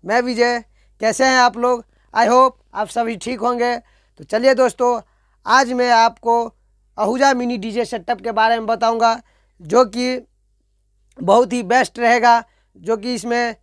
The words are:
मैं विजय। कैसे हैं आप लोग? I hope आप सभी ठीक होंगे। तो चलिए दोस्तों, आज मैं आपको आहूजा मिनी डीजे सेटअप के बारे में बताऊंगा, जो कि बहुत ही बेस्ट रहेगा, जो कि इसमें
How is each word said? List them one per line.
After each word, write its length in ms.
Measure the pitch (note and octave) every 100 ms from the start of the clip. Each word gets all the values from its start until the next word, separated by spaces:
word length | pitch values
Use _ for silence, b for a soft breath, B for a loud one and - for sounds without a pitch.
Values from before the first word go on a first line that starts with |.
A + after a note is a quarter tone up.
मैं 160 | E3+ A3+
विजय। 360 | B3 A#3 A#3+ A#3+ A3+ _ _ _
कैसे 240 | A3 A3
हैं 120 | C4 C4
आप 200 | B3 A#3
लोग? 280 | B3 B3 - _ _
I 100 | A3
hope 320 | A3+ B3 C4 B3+ _
आप 140 | - G#3
सभी 260 | - A#3 A3
ठीक 240 | A#3 B3
होंगे। 360 | A#3+ A#3+ A#3+ A#3+
तो 460 | _ _ _ _
चलिए 280 | D3 G#3+ B3+
दोस्तों, 460 | C4 B3+ - B3 A#3+ - _ _ _ -
आज 260 | B3 B3+
मैं 180 | B3 B3
आपको 440 | A#3 A3+ A#3 A#3 A#3 A#3 _ _ _ _ -
आहूजा 340 | G#3 B3+ C#4
मिनी 220 | B3+ A#3+ B3
डीजे 260 | G#3+ G#3+
सेटअप 360 | A#3 A#3 E3+ A3+
के 120 | G#3
बारे 240 | A3 A3 A#3
में 100 | A3
बताऊंगा, 480 | A3+ A3+ A3+ A3+ A3+ _ _ _ _
जो 220 | D#3+ G#3+ B3
कि 400 | A3+ B3 B3+ - _ _ _ _ _ _ _ _ -
बहुत 340 | F3 G#3+ A#3+
ही 100 | B3
बेस्ट 340 | F#3+ B3 B3 -
रहेगा, 440 | A#3 A#3+ A#3+ A#3 A3+ _ _ _
जो 200 | E3+ A3+
कि 180 | A3+
इसमें 420 | A#3+ G#3+ A#3 A#3+ A3